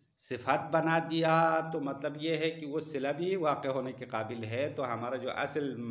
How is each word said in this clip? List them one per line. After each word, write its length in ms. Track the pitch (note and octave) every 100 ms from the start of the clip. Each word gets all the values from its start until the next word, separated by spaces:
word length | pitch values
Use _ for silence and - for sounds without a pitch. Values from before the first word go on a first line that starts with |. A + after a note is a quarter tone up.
| _ -
सिफत 500 | - B2 C3 D3+ D3+
बना 240 | D#3+ D#3+ E3
दिया, 600 | E3 E3 D#3+ D#3+ E3 D#3+
तो 160 | D#3+ E3
मतलब 360 | C#3 C3+ D3 D3
ये 160 | D#3 D#3
है 120 | D#3+
कि 140 | E3 D3+
वो 140 | D#3
सिला 300 | D#3 C#3 C3+
भी 220 | D3 F3 F#3+
वाक़ 300 | D3+ C#3 C#3
होने 220 | C3+ B2+
के 120 | - B2
काबिल 360 | A2+ A2 A#2+ G#2+
है, 220 | A#2+ D3
तो 140 | D3 B2+
हमारा 320 | A2+ A#2+ C3
जो 120 | B2
असल 460 | - C#3+ D#3 C#3+ A#2+ A#2